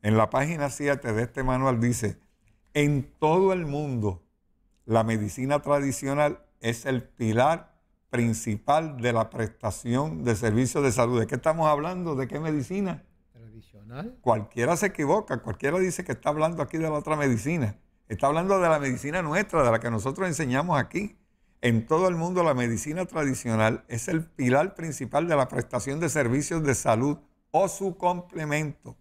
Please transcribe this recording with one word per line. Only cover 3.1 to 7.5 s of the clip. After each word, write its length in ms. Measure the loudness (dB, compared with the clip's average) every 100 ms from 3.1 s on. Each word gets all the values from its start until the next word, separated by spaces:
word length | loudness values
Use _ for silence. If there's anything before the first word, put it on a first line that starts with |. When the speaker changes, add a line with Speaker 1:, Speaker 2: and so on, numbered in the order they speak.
| _
Speaker 1:
todo 320 | 2 4 4
el 120 | 2 -2
mundo, 560 | -4 -4 -2 -2 -4 _ _ _ _ _ _ 0
la 180 | 2
medicina 580 | 2 0 -2 -6 -2 -2
tradicional 800 | 0 0 0 -4 -2 0 0 0 _ _
es 240 | -4 -4 -2
el 160 | -4
pilar 720 | -4 _ 0 4 4